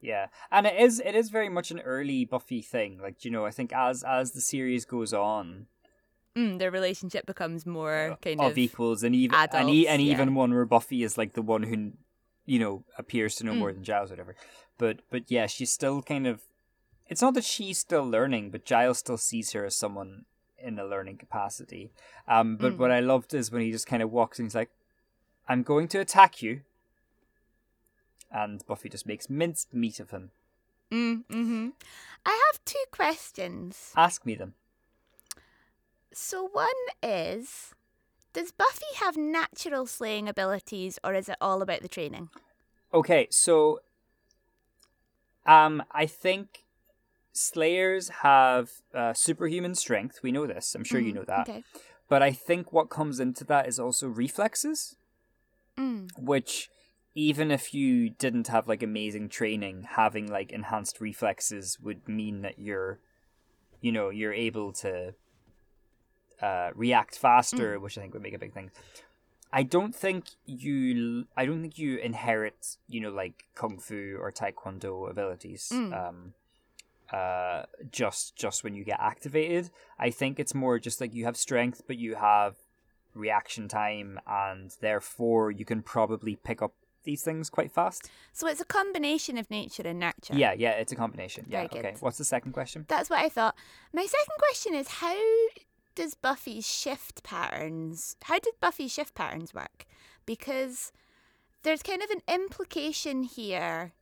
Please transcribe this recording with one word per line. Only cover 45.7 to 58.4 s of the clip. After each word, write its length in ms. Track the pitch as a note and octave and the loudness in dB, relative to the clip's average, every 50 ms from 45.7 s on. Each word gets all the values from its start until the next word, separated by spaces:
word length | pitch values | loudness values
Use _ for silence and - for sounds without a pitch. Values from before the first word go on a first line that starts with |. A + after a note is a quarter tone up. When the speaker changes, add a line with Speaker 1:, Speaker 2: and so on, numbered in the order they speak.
| D#3 D3+ - _ | 4 0 -4 _
Speaker 1:
I 140 | - D3 D#3 | 0 0 0
think 580 | D#3 - - - F#3 F#3 F#3+ G3+ G3 _ - _ _ _ _ _ _ _ _ _ _ _ _ _ _ | 0 -2 -2 0 0 0 0 -2 -12 _ -20 _ _ _ _ _ _ _ _ _ _ _ _ _ _
Slayers 760 | _ - - - - E3+ D#3 D#3+ F3 F#3 F#3 F#3 F#3 F#3+ F3+ - | _ -4 -4 -2 0 2 2 4 4 4 4 4 2 2 -2 -6
have, 640 | - - - C#3+ C#3 C3+ C3 C3 B2+ B2+ A#2+ A#2 - - _ _ - | -10 2 8 10 10 10 10 10 8 4 2 0 -8 -20 _ _ -4
uh, 200 | C3+ A#2+ A#2 A#2 | -2 0 0 2
superhuman 600 | - - - E3 D#3 F3 D#3+ D#3+ F3+ F3+ F3 F3 | 2 2 2 2 0 0 -2 0 0 -2 -2 -2
strength. 440 | - - - B2 G#2 G2+ C3 - - - | -4 0 0 0 0 0 -2 -10 -6 -2
We 80 | B2+ | -2
know 140 | B2 C#3 D3+ C3+ | 0 0 0 -2
this. 280 | F#2 F2 - - - | -4 -6 -6 -6 -6
I'm 80 | - A2+ | -6 -6
sure 160 | - - C3 | -2 0 0
you 100 | A2+ A2+ | 0 0
Speaker 2:
Mm-hmm. 60 | G2+ - | -2 -4
Speaker 1:
know 40 | - | -6
that. 240 | - F#2+ G2 - - | -2 -2 -2 -2 -2
Speaker 2:
Okay. 140 | - A2 - _ _ - - - - _ _ _ | -6 -12 -14 _ _ -20 -20 -20 -20 _ _ _
Speaker 1:
But 120 | C#3+ C#3 C#3 | 4 6 6
I 80 | C#3 | 6
think 420 | C3 - - - F3 F3 E3+ - - | 4 0 0 0 0 0 0 0 2
what 160 | E3 D#3+ - | 2 2 2
comes 300 | - D#3+ D#3 D3+ C#3 B2 | 0 -4 -2 -2 -2 -2
into 240 | C3 B2+ B2 - C3+ | -2 -2 -2 -4 -2
that 220 | - D3 C#3+ C3 B2+ | 2 2 2 4 2
is 120 | A#2+ - | -2 -4
also 280 | B2 B2 B2 - - C3 | -2 0 -2 -2 -2 -4
reflexes, 880 | A#2 A2 A#2+ C3+ - - G3+ A3 - - - D4 D#4 D4+ - - - _ _ _ _ _ _ _ _ _ _ _ _ _ _ _ _ - | -2 -2 -2 -2 0 0 0 0 0 -2 -4 -2 -4 -4 -6 -8 -12 _ _ _ _ _ _ _ _ _ _ _ _ _ _ _ _ -6
Speaker 2:
Mm. 320 | C4 C4 B3 G#3+ F#3+ F3+ - - | -4 -4 -4 -6 -8 -12 -14 -10
Speaker 1:
which 520 | B2+ B2 C#3+ C3+ A#2+ - - - - - _ _ _ _ _ _ _ _ _ | -2 0 0 0 0 -2 -6 -8 -8 -10 _ _ _ _ _ _ _ _ _
even 360 | D#3 D3+ D3+ D3 C#3+ D#3 D#3 | 0 2 2 2 2 2 2
if 220 | D3 C3+ - - - | 2 0 -2 -4 -4
you 360 | C#3+ C#3 C3+ B2+ B2 A#2+ A2+ | 0 2 4 4 4 4 2
didn't 380 | A2 _ - C3 A#2 A#2+ | 0 _ -2 0 0 0